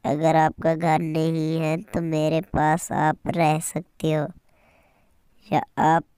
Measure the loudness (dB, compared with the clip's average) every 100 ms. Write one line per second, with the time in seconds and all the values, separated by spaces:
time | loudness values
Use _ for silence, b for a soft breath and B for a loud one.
0 | -2 0 2 4 2 0 -2 0 2 0
1 | 0 -2 0 0 -2 -2 -2 -4 -4 -6
2 | -2 0 0 -2 -2 0 2 2 -2 0
3 | 0 -2 -4 0 0 0 -4 -8 -10 _
4 | -2 -2 -4 -10 _ b b b b b
5 | b b _ _ -4 -4 -4 0 2 2
6 | 0